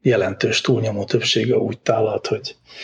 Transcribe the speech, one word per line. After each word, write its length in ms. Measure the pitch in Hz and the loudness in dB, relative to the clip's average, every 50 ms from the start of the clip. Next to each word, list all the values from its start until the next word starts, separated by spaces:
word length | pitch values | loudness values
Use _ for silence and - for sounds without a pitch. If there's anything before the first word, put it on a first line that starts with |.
jelentős 580 | - 131 113 101 92 92 98 - - 107 - - | 2 2 4 4 2 0 0 -2 -2 0 0 0
túlnyomó 440 | - - 127 113 110 110 101 101 98 | 0 0 0 2 0 -2 -2 -4 -2
többsége 520 | - - - - - - 113 110 123 131 | -2 -2 0 0 0 0 0 2 2 2
úgy 220 | 110 107 107 113 - | 2 0 -2 -4 -2
tálalt, 480 | _ - 113 113 107 107 104 - - | _ 0 2 2 0 0 -2 -4 -4
hogy 300 | - 214 208 - - - _ _ - - - | -4 -4 -6 -6 -10 -16 _ _ -20 -20 -18